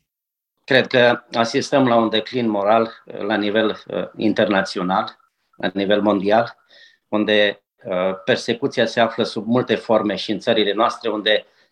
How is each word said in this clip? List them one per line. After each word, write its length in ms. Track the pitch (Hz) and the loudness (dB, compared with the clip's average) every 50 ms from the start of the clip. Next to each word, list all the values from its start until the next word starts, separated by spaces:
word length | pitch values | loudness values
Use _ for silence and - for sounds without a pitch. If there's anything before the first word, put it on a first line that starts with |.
| _ _ _ _ _ _ _ _ _ _ _ _ _ | _ _ _ _ _ _ _ _ _ _ _ _ _
Cred 240 | - 131 123 107 | 2 2 2 2
că 360 | - - 127 120 120 117 - - _ | 2 2 4 4 4 2 0 -4 _
asistăm 560 | - 117 113 113 - 135 113 - 143 139 131 | -2 -2 -2 0 -2 -4 -2 0 2 2 2
la 80 | 123 117 | 4 4
un 140 | 117 113 107 | 2 2 2
declin 400 | 107 110 - - 123 127 117 110 | 0 -2 -4 -4 -4 -2 -2 -2
moral, 420 | 104 101 98 104 113 117 113 113 - - _ | -2 0 2 2 2 2 2 0 -4 -12 _
uh, 140 | - - 98 | -16 -12 -8
la 160 | 98 104 107 | -4 -2 -2
nivel, 480 | 101 104 104 101 110 113 104 98 - - | -2 0 0 0 0 0 0 -2 -6 -10
uh, 160 | - - 92 90 - - | -8 -6 -6 -6 -6 -6
internațional, 1000 | - 110 104 98 - 107 98 101 95 95 - - 101 90 92 95 104 117 - - _ _ _ _ _ _ _ _ | -2 -2 0 2 2 2 2 2 0 0 -2 -4 -4 -4 -2 -2 -2 -2 -4 -10 _ _ _ _ _ _ _ _
la 120 | - - 95 - | -8 -6 -4 -2
nivel 280 | - 98 95 104 208 | -2 0 0 2 2
mondial, 540 | 101 107 101 95 92 101 107 117 117 - - _ _ _ _ - - - _ _ _ | 2 2 0 2 2 2 2 2 2 0 -6 _ _ _ _ -20 -20 -20 _ _ _
unde, 520 | _ 107 107 107 104 107 104 104 101 - - _ _ _ _ - | _ -4 -2 0 2 4 4 4 2 0 -4 _ _ _ _ -8
uh, 100 | - 92 90 92 95 95 - - | -6 -2 -2 -2 -2 -4 -4 -2
persecuția 600 | - 120 - - 123 113 - 139 135 - 127 113 | -2 -2 0 -2 -4 -4 -2 -4 -2 0 0 -2
se 140 | 113 - 123 | 0 0 0
află 240 | 117 110 - - 107 | 0 0 0 -2 -4
sub 220 | - - 113 101 | -4 -6 -6 -4
multe 300 | 113 120 127 120 - 110 | 0 0 0 0 0 -2
forme 400 | - - - 131 127 101 104 95 | -2 0 0 0 0 0 -2 -4
și 160 | 95 - - | -4 -4 -6
în 80 | 101 92 | -6 -4
țările 340 | - 120 113 110 104 101 98 | -2 0 0 0 0 0 0
noastre, 360 | 107 120 117 - - - 113 | 0 0 0 -2 -4 -6 -6
unde, 360 | 107 107 98 107 107 - - _ _ _ _ _ | -6 -2 0 0 0 0 -2 _ _ _ _ _